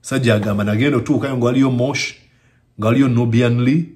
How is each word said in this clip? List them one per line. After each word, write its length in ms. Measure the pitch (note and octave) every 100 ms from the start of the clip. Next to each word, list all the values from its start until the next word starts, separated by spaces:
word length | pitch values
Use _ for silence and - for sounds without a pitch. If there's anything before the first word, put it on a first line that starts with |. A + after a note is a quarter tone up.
Sajja 340 | - C3+ B2
agamba, 300 | G#2+ G#2 G2+
"Nagenda 320 | G#2 G#2+ C#3 C3
otuukayo 400 | - C3+ C#3 B2+
nga 100 | A#2+
waliyo 240 | B2 C3+
Mosh, 440 | B2 B2+ C#3 - - _ _ _ _ _ -
nga 80 | A2
waliyo 220 | B2 C3+
Nubian 560 | A#2+ A#2+ A2+ A#2+ A#2+
Lee 200 | B2 D#3 E3